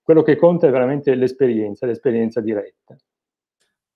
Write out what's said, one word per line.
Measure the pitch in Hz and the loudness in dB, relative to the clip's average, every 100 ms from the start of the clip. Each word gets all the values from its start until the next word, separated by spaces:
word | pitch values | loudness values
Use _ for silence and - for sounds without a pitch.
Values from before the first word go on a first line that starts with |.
Quello | - 160 | 0 2
che | 151 147 | 2 4
conta | 170 175 165 | 4 4 2
è | |
veramente | 127 127 143 143 | 2 0 -2 -2
l'esperienza, | 127 127 127 131 113 104 101 123 | 0 -2 0 -2 0 -4 -8 -8
l'esperienza | 110 135 117 113 117 | -4 -2 -2 -4 -6
diretta. | 107 104 101 _ _ 135 _ _ _ _ _ _ _ _ _ | -6 -6 -8 _ _ -20 _ _ _ _ _ _ _ _ _